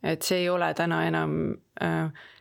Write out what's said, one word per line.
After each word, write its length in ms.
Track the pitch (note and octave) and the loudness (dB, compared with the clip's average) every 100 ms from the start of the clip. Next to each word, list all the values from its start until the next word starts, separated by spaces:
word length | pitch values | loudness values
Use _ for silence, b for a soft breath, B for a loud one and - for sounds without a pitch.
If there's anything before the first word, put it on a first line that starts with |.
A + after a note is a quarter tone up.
Et 220 | - D#3+ | -4 -2
see 180 | - F3+ | 0 2
ei 60 | F3+ | 2
ole 180 | F3+ E3 | 2 0
täna 280 | D#3 E3+ E3 | 0 0 2
enam, 280 | E3 D#3+ D#3 D#3+ D#3 - _ | 2 0 0 0 -2 -4 _
äh, 360 | - E3 E3 D#3+ B B B | -4 0 0 -2 B B B